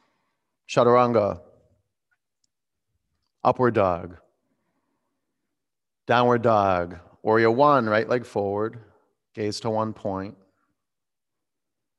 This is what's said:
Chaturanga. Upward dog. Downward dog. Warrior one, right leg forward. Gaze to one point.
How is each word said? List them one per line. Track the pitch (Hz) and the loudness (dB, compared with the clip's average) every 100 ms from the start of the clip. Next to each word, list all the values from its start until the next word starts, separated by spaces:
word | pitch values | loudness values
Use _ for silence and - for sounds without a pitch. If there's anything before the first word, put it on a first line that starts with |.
| _ _ _ _ _ _ - | _ _ _ _ _ _ -6
Chaturanga. | 143 120 123 123 113 101 90 - _ _ _ _ _ _ _ _ _ _ _ _ _ _ _ _ _ _ _ | 0 4 4 4 2 0 -4 -14 _ _ _ _ _ _ _ _ _ _ _ _ _ _ _ _ _ _ _
Upward | 120 127 123 | -2 0 0
dog. | 110 95 87 90 87 _ _ _ _ _ _ _ _ _ _ _ _ _ _ _ _ _ _ - | 0 0 -2 -8 -20 _ _ _ _ _ _ _ _ _ _ _ _ _ _ _ _ _ _ -2
Downward | 120 123 120 | 0 2 2
dog. | 113 107 98 90 87 87 - _ | 2 2 2 0 -4 -10 -20 _
Warrior | 107 113 113 | 0 2 2
one, | 120 147 139 110 | 4 4 2 2
right | 107 113 | 0 0
leg | 123 117 | -4 -4
forward. | 110 101 101 110 117 107 _ _ _ _ | -6 -4 -4 -6 -10 -20 _ _ _ _
Gaze | - 107 104 | -8 -8 -6
to | 117 | -6
one | 110 110 | -4 -4
point. | 104 107 95 98 - _ _ _ _ _ _ _ _ _ _ _ _ _ _ _ | -6 -8 -8 -10 -16 _ _ _ _ _ _ _ _ _ _ _ _ _ _ _